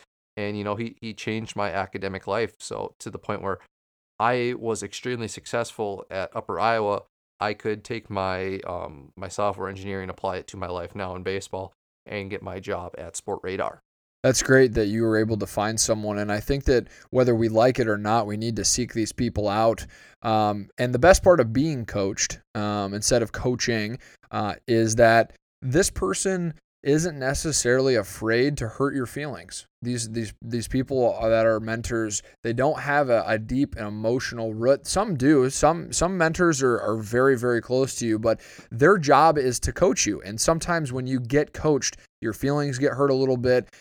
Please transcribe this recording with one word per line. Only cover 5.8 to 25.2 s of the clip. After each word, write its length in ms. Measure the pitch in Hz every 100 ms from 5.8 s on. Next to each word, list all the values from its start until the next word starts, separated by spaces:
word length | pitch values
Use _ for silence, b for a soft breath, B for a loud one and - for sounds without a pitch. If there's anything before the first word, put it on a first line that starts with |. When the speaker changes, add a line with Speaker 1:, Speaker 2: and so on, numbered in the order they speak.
| 104 98 -
Speaker 1:
at 180 | 95 92 113
Upper 240 | 110 87
Iowa, 440 | 110 113 104 101 - _ _ -
I 140 | 104
could 300 | 107 110 107
take 260 | - 117 -
my, 480 | 98 95 92 95 95 -
um, 460 | 90 82 76 - -
my 120 | 92
software 420 | - 104 92 95
engineering, 400 | 98 98 98 92
apply 260 | 90 95 92
it 100 | -
to 100 | 98
my 100 | 90
life 260 | 90 87
now 220 | 101 92 92
in 60 |
baseball, 500 | 92 98 - 95 95 _ _ _
and 240 | - 104 98
get 140 | 98
my 180 | 95 92
job 340 | 98 87 87 -
at 180 | 85 -
Sport 240 | - 98
Radar. 380 | 92 95 - - _ _ _ _
Speaker 2:
That's 200 | 135 120
great 320 | - 131 131
that 120 | 110 104
you 180 | 110
were 140 | 113 110
able 180 | 110 110
to 100 | 98
find 320 | - 104 110
someone, 400 | - 110 107 104
and 140 | 104
I 80 | 104
think 240 | - 139
that 240 | - 123 - B B
whether 220 | 123 123
we 160 | 113 113
like 300 | 110 123 127
it 80 | 113
or 120 | 104
not, 280 | 104 113 104
we 100 | 107
need 200 | 117 107
to 80 |
seek 280 | 95 - 117
these 200 | 117 107
people 360 | - 120 101 104
out. 380 | 101 113 107 - B B _
Um, 460 | 117 110 107 104 98 -
and 140 | 127
the 60 | 123
best 240 | 160 190
part 160 | 190 175
of 140 | 113
being 340 | 113 160 139 110
coached, 540 | 104 98 - - - _ 107
um, 360 | 104 104 98
instead 300 | 101 - 123
of 80 | 110
coaching, 720 | - 127 123 - 113 104 123 b b b
uh, 220 | 107 104 - -
is 300 | 113 113 107
that 380 | 113 117